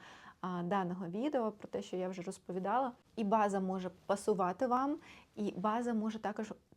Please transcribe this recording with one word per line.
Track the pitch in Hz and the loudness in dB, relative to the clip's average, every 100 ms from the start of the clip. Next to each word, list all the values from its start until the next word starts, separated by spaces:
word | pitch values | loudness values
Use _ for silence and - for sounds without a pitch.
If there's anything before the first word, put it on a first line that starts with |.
| - - - - | -14 -20 -20 -8
а, | 185 180 | -4 -2
даного | 175 196 175 180 170 | 0 0 0 -2 -4
відео, | 196 285 285 220 | -2 0 0 0
про | 208 - | -4 -6
те, | 196 | -6
що | 202 180 | -4 -4
я | 185 | -4
вже | 185 | -4
розповідала. | 180 190 - 185 196 233 262 247 _ - | -8 -8 -6 -4 0 2 0 -4 _ -4
І | |
база | 208 220 208 196 | 2 4 4 2
може | 190 190 185 - - | 0 -2 -4 -8 0
пасувати | 208 214 202 180 180 254 | 2 2 4 2 2 2
вам, | 247 277 330 - - - - | 4 2 0 -6 -20 -16 -4
і | 202 - | -2 0
база | 214 226 240 | 2 2 2
може | 220 220 220 | 0 0 -2
також | 202 214 214 - _ | -4 -4 -6 -10 _